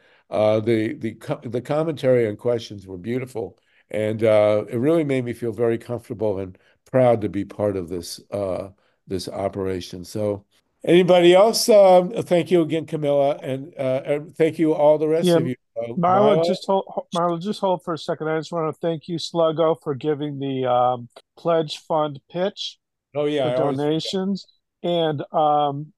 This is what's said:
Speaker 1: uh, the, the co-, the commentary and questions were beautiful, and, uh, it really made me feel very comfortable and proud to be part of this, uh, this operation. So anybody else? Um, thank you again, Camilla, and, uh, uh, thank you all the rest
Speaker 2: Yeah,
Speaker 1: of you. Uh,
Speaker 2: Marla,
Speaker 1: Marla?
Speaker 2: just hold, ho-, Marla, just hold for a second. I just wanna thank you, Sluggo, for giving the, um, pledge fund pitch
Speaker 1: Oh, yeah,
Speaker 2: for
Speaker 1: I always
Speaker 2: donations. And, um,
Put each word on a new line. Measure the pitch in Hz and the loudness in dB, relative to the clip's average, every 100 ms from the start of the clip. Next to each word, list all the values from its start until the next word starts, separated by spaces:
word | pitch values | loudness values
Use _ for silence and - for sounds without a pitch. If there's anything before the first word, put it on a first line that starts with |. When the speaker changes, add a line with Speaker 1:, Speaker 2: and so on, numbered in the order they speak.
| _ _ _ | _ _ _
Speaker 1:
uh, | 101 107 110 | 0 2 2
the, | 110 113 110 | 2 0 0
the | 143 113 | -4 -10
co-, | - - 139 | -10 -8 -8
the | 127 120 | -8 -8
commentary | 120 147 165 139 131 127 110 | -4 -4 -2 -2 2 2 2
and | 104 | -2
questions | 120 120 113 104 95 | -4 -4 -6 -14 -14
were | 92 | -12
beautiful, | 104 127 123 101 92 - _ _ - | -6 -6 -6 -10 -10 -12 _ _ -10
and, | - 107 110 | -4 -2 0
uh, | 113 107 104 107 - | 4 6 6 4 0
it | 117 | -2
really | 139 170 | 2 2
made | 147 131 | 2 -2
me | 120 | -4
feel | 117 117 | -6 -6
very | 107 117 117 | -2 0 0
comfortable | - 120 - 107 107 95 | -4 -10 -8 -4 -2 -2
and | 95 92 _ _ _ | -6 -12 _ _ _
proud | 131 123 117 | 2 4 4
to | 104 | 0
be | 98 | -4
part | 101 - 104 95 | -8 -4 -2 -2
of | 82 | -6
this, | 90 85 - - | -8 -10 -14 -10
uh, | 101 98 92 95 _ _ _ - | -6 -4 -6 -10 _ _ _ -10
this | 95 - | -8 -8
operation. | 98 98 101 95 92 87 90 | -6 -6 -4 -4 -6 -8 -14
So | 87 107 104 101 - _ _ _ | -12 -6 -4 -6 -10 _ _ _
anybody | - 175 180 180 175 | 2 4 6 6 6
else? | 185 220 220 - | 6 6 2 4
Um, | 208 196 180 180 | 6 8 6 4
thank | 226 120 175 165 | -2 -2 0 2
you | 180 | 0
again, | 156 160 | 0 -2
Camilla, | 156 160 147 143 139 175 | -6 -4 0 2 2 0
and, | 165 135 151 - | -6 -8 -8 -6
uh, | |
uh, | 131 131 139 147 160 - | -4 -2 -2 -4 -4 0
thank | 165 156 | 0 2
you | 156 | 0
all | 156 147 151 | 4 4 4
the | 151 | 2
rest | 160 175 | 2 4
Speaker 2:
Yeah, | 170 | 4
Speaker 1:
of | 127 | 2
you. | 123 _ | -4 _
Uh, | 117 117 | -10 -8
Speaker 2:
Marla, | 120 170 185 214 160 | -2 2 4 6 4
Speaker 1:
Marla? | 170 | 2
Speaker 2:
just | 180 - | 0 -2
hold, | 190 - | -2 -2
ho-, | - - | -10 -6
Marla, | 175 175 170 | -2 -2 -2
just | 190 208 | -6 -4
hold | 196 180 | -2 -2
for | - | -4
a | 160 | -8
second. | - 156 156 | -6 -6 -4
I | 160 | -4
just | 147 | -4
wanna | 170 156 | -6 -6
thank | 143 170 160 - | -4 -6 -6 -6
you, | 165 | -8
Sluggo, | - 170 160 156 160 160 | -4 0 0 2 0 0
for | 160 | -4
giving | 135 151 143 147 139 | -6 -4 -4 -6 -6
the, | 139 131 127 | -6 -4 0
um, | 123 123 123 120 - _ _ | 2 2 0 -8 -20 _ _
pledge | 165 165 156 - | -2 0 -2 -8
fund | - 160 151 135 _ | -4 -2 -2 -6 _
pitch | 170 190 - - - _ _ _ | -6 -6 -6 -12 -16 _ _ _
Speaker 1:
Oh, | 139 | -4
yeah, | 147 147 | -2 0
Speaker 2:
for | 127 | 0
Speaker 1:
I | 123 | 0
always | 139 139 | -2 -2
Speaker 2:
donations. | 147 160 - 196 190 190 - _ _ _ | -2 -2 -4 -4 -4 -6 -10 _ _ _
And, | 175 175 160 147 - | -4 -2 0 -2 -4
um, | 175 151 147 147 139 151 | 0 2 2 0 -4 -10